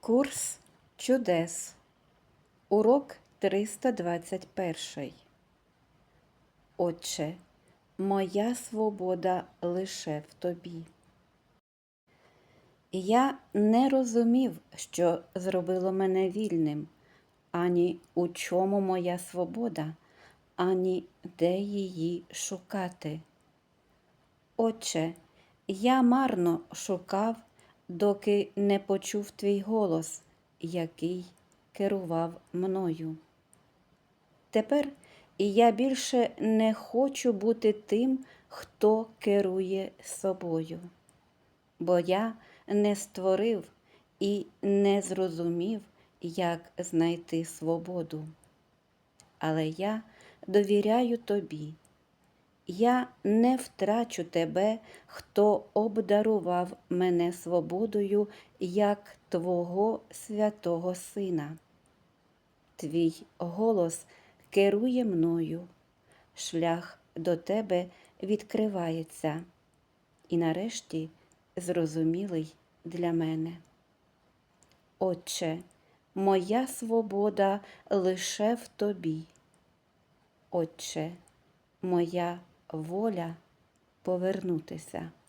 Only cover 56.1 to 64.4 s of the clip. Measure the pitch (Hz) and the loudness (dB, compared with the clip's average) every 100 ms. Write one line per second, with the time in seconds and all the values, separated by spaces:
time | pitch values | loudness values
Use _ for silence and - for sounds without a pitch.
56.1 | 208 214 214 170 175 180 - _ 180 180 | 4 4 2 2 0 -2 -6 _ 0 2
57.1 | 175 170 180 - 175 156 175 220 208 202 | 2 2 -2 -2 -2 0 -2 -2 0 0
58.1 | 202 208 - - _ 185 180 208 202 - | 2 0 -6 -20 _ -4 2 2 2 -6
59.1 | - _ 180 175 175 175 180 214 220 - | -20 _ -4 0 0 0 0 0 0 -8
60.1 | - - 214 214 208 175 170 180 180 - | -20 -10 0 0 0 -2 -2 -2 -6 -8
61.1 | - 196 170 147 160 _ _ _ _ _ | -6 -2 -2 -4 -12 _ _ _ _ _
62.1 | _ _ _ _ _ _ - 151 160 165 | _ _ _ _ _ _ -12 -4 0 0
63.1 | 160 - _ 175 170 220 214 170 165 - | -2 -18 _ -8 0 2 2 0 -2 -14
64.1 | - - _ | -20 -20 _